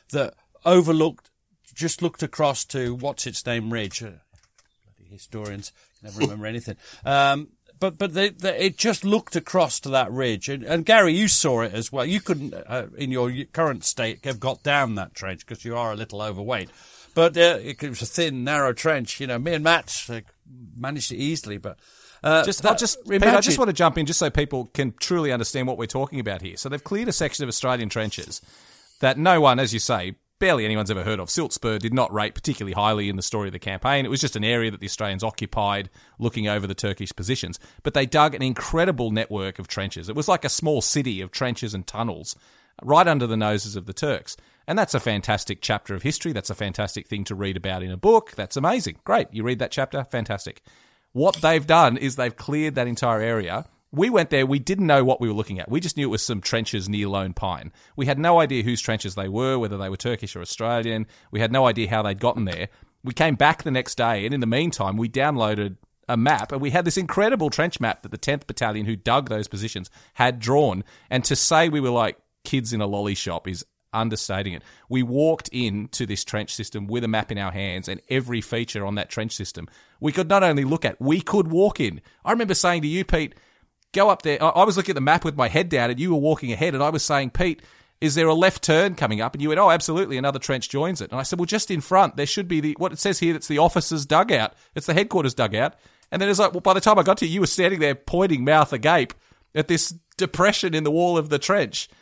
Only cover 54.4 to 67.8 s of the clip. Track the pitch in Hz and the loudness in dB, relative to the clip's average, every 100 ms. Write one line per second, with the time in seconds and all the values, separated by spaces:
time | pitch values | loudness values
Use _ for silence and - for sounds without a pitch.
54.4 | 131 139 120 196 175 139 127 127 117 104 | 2 0 0 2 4 6 6 2 0 -2
55.4 | 107 92 - 139 175 - 135 104 - 110 | -4 -6 -4 -4 -4 -4 -2 -2 -4 -4
56.4 | - 117 113 107 95 104 101 98 95 90 | -2 -2 -2 -4 -4 -2 -2 -2 -4 -4
57.4 | 98 80 - - _ - 131 139 165 170 | -6 -6 -10 -20 _ -4 -2 2 4 6
58.4 | 151 131 110 117 - 110 101 95 95 104 | 4 2 0 -2 -2 -4 -4 -6 -4 -2
59.4 | 131 131 110 101 95 95 123 117 98 87 | 0 0 -2 -4 -6 -6 -4 -6 -6 -12
60.4 | 85 - 113 120 117 110 110 _ _ 104 | -10 -6 -2 -2 -2 -4 -6 _ _ -2
61.4 | 113 131 127 110 104 110 107 98 117 120 | 0 4 4 2 0 0 -2 -2 -2 0
62.4 | 98 85 95 _ _ _ 127 123 160 131 | -2 -4 -8 _ _ _ -8 0 0 4
63.4 | 147 160 151 127 123 - 117 107 107 143 | 2 2 -2 -2 -2 -2 0 0 -2 -2
64.4 | 117 123 170 - 98 104 117 131 143 139 | 0 0 0 -2 -2 -2 -2 0 0 2
65.4 | 110 104 101 92 _ _ - 117 127 147 | 0 0 -4 -8 _ _ -4 0 2 2
66.4 | 107 139 143 170 170 190 170 - 214 247 | 0 -4 0 0 2 0 -2 0 2 2
67.4 | 156 - 170 - | 0 0 -2 -2